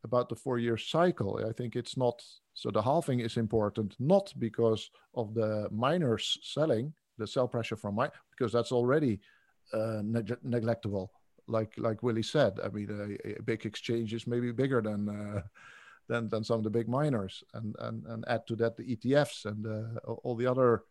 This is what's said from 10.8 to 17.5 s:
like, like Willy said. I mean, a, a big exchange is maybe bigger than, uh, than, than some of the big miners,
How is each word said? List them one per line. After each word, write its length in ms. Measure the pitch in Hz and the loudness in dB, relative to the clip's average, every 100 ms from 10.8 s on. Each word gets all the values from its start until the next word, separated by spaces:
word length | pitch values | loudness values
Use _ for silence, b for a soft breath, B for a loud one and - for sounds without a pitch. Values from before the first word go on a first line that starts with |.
| 107 98 92 _ _ _ - | -2 -4 -4 _ _ _ -2
like, 280 | 113 110 - | -2 -2 -2
like 240 | 117 107 | -2 0
Willy 220 | 123 113 | 0 0
said. 360 | 110 - 107 98 | 0 4 4 2
I 60 | - | -6
mean, 200 | 98 104 104 104 101 | -4 -6 -6 -6 -8
a, 140 | - - | -8 -6
a 60 | |
big 240 | 110 113 110 | -4 -2 -4
exchange 440 | - - 117 110 113 | -8 -2 -2 -2 -4
is 100 | 120 | -2
maybe 260 | 120 120 | -2 -2
bigger 300 | 117 135 127 | 0 2 2
than, 260 | 107 104 104 | 0 -2 -4
uh, 360 | 104 104 104 - B B B B B - | -4 -6 -6 -8 B B B B B -2
than, 220 | 120 110 | -2 0
than 140 | 110 | -2
some 140 | 107 117 | 0 0
of 60 | |
the 80 | 107 | 2
big 180 | 117 113 | 0 2
miners, 540 | 127 151 120 95 - - | 2 2 0 -2 -8 -14